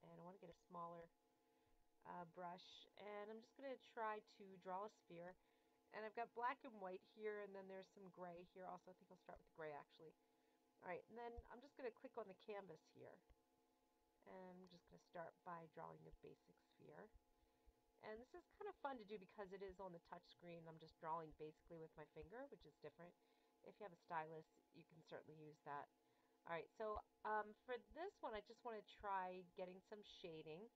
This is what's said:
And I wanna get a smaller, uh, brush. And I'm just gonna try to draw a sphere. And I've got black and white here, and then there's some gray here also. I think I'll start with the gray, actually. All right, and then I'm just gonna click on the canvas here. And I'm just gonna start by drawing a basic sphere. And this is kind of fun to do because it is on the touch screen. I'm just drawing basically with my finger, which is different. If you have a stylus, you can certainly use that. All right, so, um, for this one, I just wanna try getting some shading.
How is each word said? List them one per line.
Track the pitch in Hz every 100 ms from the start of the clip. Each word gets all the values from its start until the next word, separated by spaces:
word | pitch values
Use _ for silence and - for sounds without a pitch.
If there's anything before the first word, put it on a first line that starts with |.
| 165
And | 170
I |
wanna | 170 196
get | 175
a | 165 -
smaller, | 175 170 170 165 - - - - - - - - - -
uh, | 175 170
brush. | 180 175 180 - - - -
And | 202 208 208
I'm | 220
just | 233 -
gonna | 269 247 -
try | - 220 214 - -
to | 196 190
draw | 185 185 214
a | -
sphere. | - 170 175 180 - - - - -
And | 202 214
I've | 214
got | 233
black | - 240 269
and | 285 214
white | 185 185 -
here, | - 214 208
and | 202
then | 196 190
there's | 190 185
some | - 190
gray | 175 180 175 180 190
here | 180
also. | 175 -
I | 185
think | 185
I'll | 185
start | - 175
with | -
the | -
gray, | 156 143
actually. | - - 160 - - - - - - - 190
All |
right, | 170 -
and | 226
then | 240 240 -
I'm | 240
just | 277 -
gonna | 254
click | 220 262 -
on | 214
the | 185 -
canvas | 202 190 156 -
here. | - 127 - - - - - - _ - _ _ _ 202
And | 190 185 180
I'm | 185
just | 175 -
gonna | 175
start | - 180 165 -
by | - 170 165
drawing | 165 165 160 160
a | 156
basic | - - - 175
sphere. | - - - 147 214 - - - - - - - - - 208
And | 220
this | 254 359 -
is | -
kind | 415
of | -
fun | 285 262
to | 196
do | 214
because | 185 - 196
it | 190 196
is | 185
on | 190
the | 170 -
touch | 175 -
screen. | - 175 170 165
I'm | 160
just | 160 -
drawing | 165 165 160 147
basically | 156 156 - 170
with | 160 -
my | 151
finger, | - 156 220 277
which | 220
is | 165 -
different. | 151 - 170 - - - - - -
If | 185
you | 202
have |
a | 170 -
stylus, | 165 156 160 160 - - 165
you | 160
can | 160
certainly | - 156 - 156
use | 151 151 -
that. | 143 - _ - - - - -
All |
right, | 170 - -
so, | 220 214 - - 214
um, | 214 208 208 -
for | 240 - 233
this | 381 -
one, | 294 214
I | 208
just | 226
wanna | 247 220 196 -
try | 208 196 185 185 175 185
getting | 180 185 -
some | 208 202 -
shading. | 180 160 156 156 226